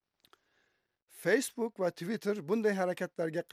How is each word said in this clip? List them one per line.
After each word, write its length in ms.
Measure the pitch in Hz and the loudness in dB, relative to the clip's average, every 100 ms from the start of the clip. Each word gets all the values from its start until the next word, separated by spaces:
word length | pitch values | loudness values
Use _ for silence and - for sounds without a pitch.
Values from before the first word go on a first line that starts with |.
| _ _ _ - _ _ _ _ _ _ _ - | _ _ _ -20 _ _ _ _ _ _ _ -6
Facebook 560 | 170 233 - - 233 - | 2 2 2 -2 -4 0
va 80 | 180 | -2
Twitter 460 | - 170 226 202 208 147 | -2 -4 -4 -2 -2 0
bunday 260 | 226 214 196 | 2 2 2
harakatlarga 640 | 180 175 180 - 165 165 - | 2 0 -4 -2 -2 -2 -2